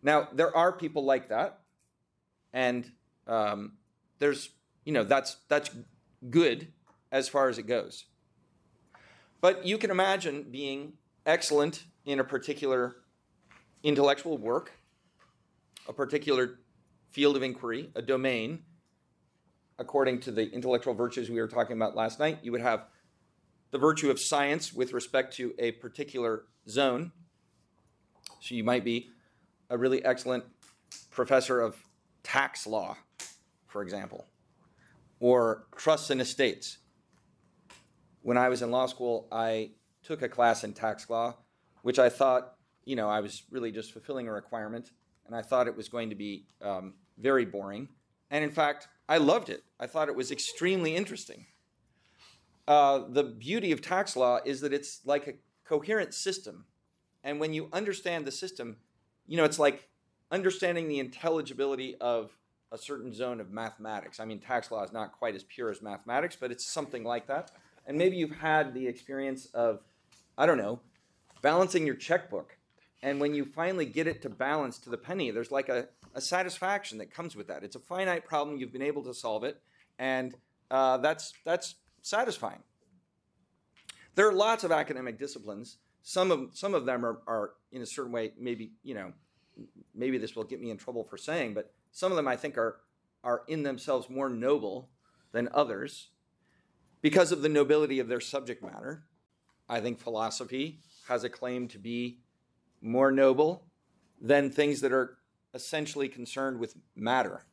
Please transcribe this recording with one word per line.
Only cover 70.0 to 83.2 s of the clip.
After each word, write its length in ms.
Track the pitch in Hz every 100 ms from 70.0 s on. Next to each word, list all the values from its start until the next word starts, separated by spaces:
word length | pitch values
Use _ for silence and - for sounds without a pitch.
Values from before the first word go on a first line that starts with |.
| _ _ _ -
I 80 | 151
don't 140 | 147
know, 200 | 101 123 _ _ _ _ _ -
balancing 440 | 139 165 185 185 156
your 100 | 127
checkbook. 600 | - 165 160 98 - - _ _ _ _
And 180 | 135 143
when 140 | 143
you 120 | 147 139
finally 400 | - 175 185 139
get 220 | 123 165
it 140 | -
to 60 | 135
balance 480 | 107 131 151 135 113
to 100 | -
the 80 | 120
penny, 340 | - 190 135
there's 200 | 110 117
like 180 | 139 135
a, 180 | 120 135 _ -
a 80 | -
satisfaction 760 | - 180 185 - 185 202 196 110
that 140 | 104
comes 240 | - 170 117
with 120 | 92
that. 160 | 76
It's 120 | 98 120
a 40 |
finite 460 | - 180 190 170 -
problem. 320 | 156 147 147
You've 160 | 127
been 80 | 127
able 220 | 139 143
to 100 | 127
solve 300 | 120 117 107
it. 180 | 123 - _ _ _ _
And, 380 | 127 131 127 - _ _ _
uh, 280 | 131 131 131
that's, 360 | 147 156 - - -
that's 300 | 175 - - _ _
satisfying. 580 | - 208 247 - 107 - _ _ _ _ _ _